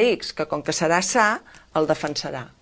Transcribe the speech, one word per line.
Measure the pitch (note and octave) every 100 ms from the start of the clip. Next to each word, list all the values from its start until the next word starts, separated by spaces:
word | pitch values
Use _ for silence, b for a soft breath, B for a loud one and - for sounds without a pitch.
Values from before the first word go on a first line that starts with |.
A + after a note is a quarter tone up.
| A#3+
X, | F#3 -
que | - D#3
com | D3+
que | D3 -
serà | D#3+ E3+
sa, | F#3+ B3+ G#3+ A#3 - b b
el | D#3+ D#3
defensarà. | D#3 D3+ D3 D3 C#3 - -